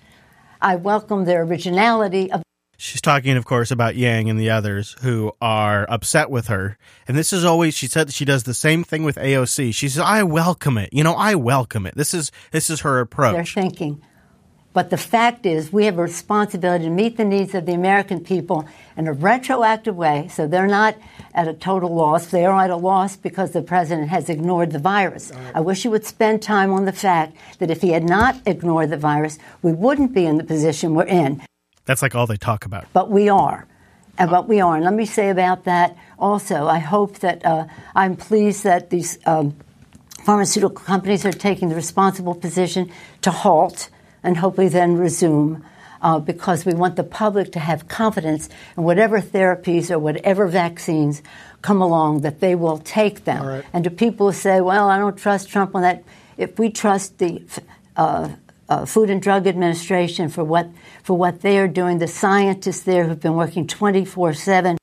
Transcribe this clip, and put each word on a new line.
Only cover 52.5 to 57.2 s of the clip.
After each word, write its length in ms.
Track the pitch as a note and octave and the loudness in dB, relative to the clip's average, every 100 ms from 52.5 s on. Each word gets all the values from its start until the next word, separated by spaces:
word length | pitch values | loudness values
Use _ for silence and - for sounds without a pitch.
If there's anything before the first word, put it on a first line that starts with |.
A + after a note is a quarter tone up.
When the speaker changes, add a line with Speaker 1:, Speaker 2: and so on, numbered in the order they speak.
Speaker 1:
will 220 | F3+ E3 D#3 | 2 0 -2
take 460 | - A3 G#3+ G#3 | -4 0 0 -2
them. 160 | - B2+ | -6 -4
Speaker 3:
All 60 | C3+ | -6
right. 160 | C3+ - | -8 -6
Speaker 1:
And 100 | F3 | -2
to 60 | E3+ | -2
people 360 | E3+ A#3 A#3 G3+ | 0 0 2 0
who 60 | |
say, 260 | G3 G3 F#3+ | 2 2 2
"Well, 280 | F#3 G3+ G3+ | 4 2 2
I 80 | G3 | 2
don't 180 | G3+ G3 | 0 -2
trust 320 | G#3 G3+ G3 | -2 -2 -2
Trump 260 | G3+ F#3+ | -2 -2
on 60 | F#3+ | 0
that," 220 | F3+ F3 - - - - | 0 0 -6 -20 -20 -8
if 220 | F3+ - | -6 -2
we 100 | A3+ | -2
trust 460 | A3 G#3+ G3 G3 | 0 0 0 -2
the, 240 | - | -4